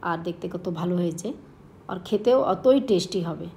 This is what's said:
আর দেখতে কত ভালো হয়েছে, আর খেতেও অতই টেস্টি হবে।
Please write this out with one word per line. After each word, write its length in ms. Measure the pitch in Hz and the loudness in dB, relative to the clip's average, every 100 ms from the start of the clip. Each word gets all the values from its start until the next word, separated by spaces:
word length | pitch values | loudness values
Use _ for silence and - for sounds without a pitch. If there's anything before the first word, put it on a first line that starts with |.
| 180 | -4
আর 80 | 165 175 | -4 -6
দেখতে 180 | 170 180 | -8 -8
কত 120 | 180 180 165 | -6 -6 -4
ভালো 140 | 175 180 | -2 0
হয়েছে, 260 | 175 160 214 - - - - - - | -2 -4 -8 -10 -16 -20 -20 -20 -14
আর 80 | 185 180 | -12 -2
খেতেও 320 | 208 220 262 - | 0 4 4 4
অতই 260 | 190 262 269 269 | 2 6 6 6
টেস্টি 300 | 190 - 196 170 | 0 2 -4 -4
হবে। 180 | 156 170 | -6 -10